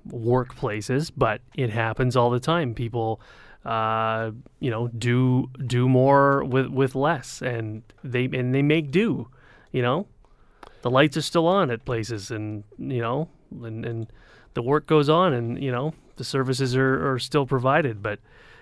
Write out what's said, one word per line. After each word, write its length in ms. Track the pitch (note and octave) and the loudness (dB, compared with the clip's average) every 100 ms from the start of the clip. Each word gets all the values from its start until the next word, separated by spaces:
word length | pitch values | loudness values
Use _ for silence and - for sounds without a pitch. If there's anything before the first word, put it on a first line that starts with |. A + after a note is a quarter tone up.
| - | -14
workplaces, 1040 | B2+ A2+ B2 B2 - B2+ G#2+ G#2+ C3 D#3+ - | -6 0 0 0 -6 -6 -4 -2 -2 -2 0
but 260 | A#2+ G#2+ - - | 0 0 -6 -4
it 140 | B2+ | -2
happens 460 | A2 A2+ A2 B2+ A#2+ | 0 -2 0 0 2
all 140 | A#2+ | 2
the 100 | B2 | 2
time. 340 | B2+ E3 C#3+ | 0 0 -2
People, 480 | A2 A#2 A#2 A2+ A2 - - - - - | -4 -6 -4 -4 -6 -10 -20 -20 -16 -6
uh, 640 | A2+ A2 A2+ A2 A2+ A2+ A2 - - | -4 -2 -2 -2 -2 -4 -8 -16 -8
you 120 | C#3 | -4
know, 160 | A2+ A#2+ | -2 -4
do, 600 | A#2 A#2+ B2 B2+ B2+ C3+ - B2+ | -4 0 2 4 2 0 -6 -2
do 220 | A#2+ B2+ | 0 4
more 560 | B2+ C3 C#3 C#3 C#3 | 6 6 6 6 2
with, 240 | C#3+ B2+ B2+ | 2 0 0
with 280 | C3+ C3+ C3+ | 0 0 0
less, 460 | C#3 D#3+ - - | -2 -2 -6 -8
and 420 | C3+ A#2+ A2 A2 - - | -6 -4 -6 -10 -16 -16
they, 220 | C#3 B2 B2+ | -6 -2 -2
and 280 | C3 B2 C3 | -2 0 2
they 60 | |
make 260 | C#3+ D#3+ D3 | 4 2 2
do, 360 | D3 A3 D3+ - - - - - | 0 2 0 -6 -16 -20 -20 -8
you 100 | C3 | -2
know? 240 | A#2+ C#3+ G#3 _ - _ _ _ - - | 0 0 -4 _ -20 _ _ _ -20 -8
The 80 | B2 | 0
lights 280 | B2+ D3+ D#3+ | 4 4 4
are 40 | |
still 240 | C#3+ E3+ E3 | -2 2 4
on 220 | G3 D#3+ | 4 2
at 160 | A#2 - | -2 -4
places, 460 | A#2+ G#2+ A2+ G2 | -4 -4 -8 -8
and, 320 | A2 G#2+ G#2+ G#2 - | -8 -8 -10 -12 -12
you 200 | B2+ B2+ | -6 -4
know, 280 | A2+ C3 E3 - - - | -2 -4 -6 -10 -18 -14
and, 220 | A#2 A2 A#2 | -12 -10 -8
and 220 | A#2 A2+ - - - - - | -8 -8 -14 -20 -20 -12 -6
the 60 | |
work 240 | A#2+ D3 - | 0 0 4
goes 200 | D#3 C#3+ | 4 6
on, 240 | D#3+ F#3 | 4 4
and, 280 | B2+ A#2 A#2 | 2 -2 -4
you 80 | C#3 | -4
know, 220 | A#2+ D3 - - - | -4 -4 -8 -14 -12
the 80 | |
services 520 | B2 C3+ C3 B2+ C3 B2+ | -4 -2 0 0 0 2
are, 360 | C3+ C3+ D3 | 2 2 0
are 60 | C3 | -2
still 260 | - D3+ C3+ | -2 -2 0
provided. 560 | C3+ B2+ D3 D3 G#2+ | 0 2 2 2 -2
But, 180 | G#2+ G#2 _ - - - | -6 -8 _ -20 -20 -20